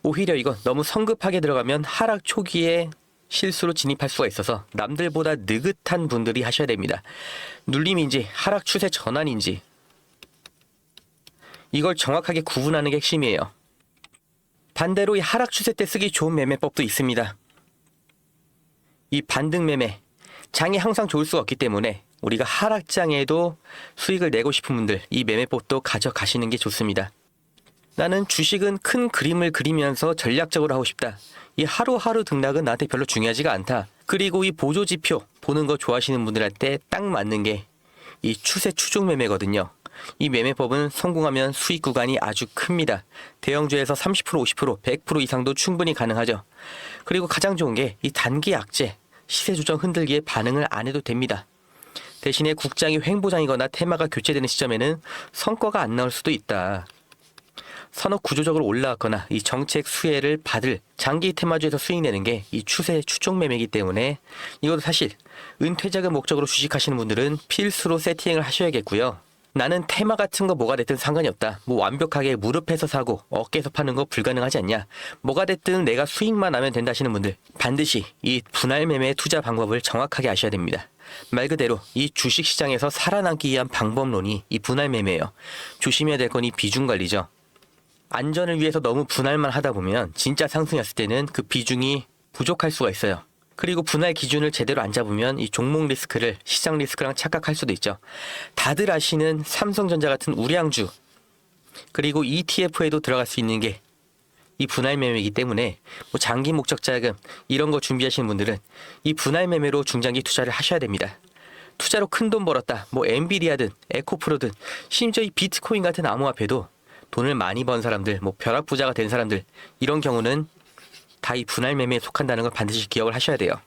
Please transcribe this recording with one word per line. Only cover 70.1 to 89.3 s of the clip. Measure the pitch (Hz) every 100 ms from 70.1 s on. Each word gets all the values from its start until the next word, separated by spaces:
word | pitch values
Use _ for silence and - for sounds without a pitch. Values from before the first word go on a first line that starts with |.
| 220
같은 | 202 - 196
거 |
뭐가 | 160 117 131
됐든 | 120 135
상관이 | 143 151 147
없다. | - 110 98 -
뭐 | 120
완벽하게 | 95 139 160 143 135 120
무릎에서 | 107 107 - 160 151
사고 | 139 123 101 _
어깨에서 | - 117 160 143
파는 | - 139 127
거 | 139
불가능하지 | - 120 127 127 127
않냐. | 92 110 101 - - -
뭐가 | 127 139 185
됐든 | 185 - 185 147
내가 | 120 143
수익만 | - 214 214 190
나면 | 131 135
된다." | 120 120
하시는 | 120 135
분들, | 104 98 95 _ -
반드시 | 120 139 151 120 95 _
이 | - 127 -
분할 | - 127 139 160
매매 | 139 131 135
투자 | 147 165
방법을 | 117 113 107 117
정확하게 | - 117 147 - 127
아셔야 | 98 113
됩니다. | 98 87 - - _ - - -
말 | 123 139
그대로 | 156 120 110 - 120
이 | 143
주식시장에서 | - 127 - - - 143 127 143
살아남기 | - - 202 180 160 143
위한 | 131 127
방법론이 | - 107 120 135 107 98 104 -
이 | 110
분할 | - 127 143
매매예요. | 120 98 85 76 - - - - -
조심해야 | - - 151 143
될 | 120
건 | 123
이 | 120
비중 | - 104 120 131
관리죠. | 101 90 104 90 _ _ _ _ _ _ _ _
안전을 | 117 143 156 175 165
위해서 | 156 156
너무 | 131 135 147
분할만 | - 135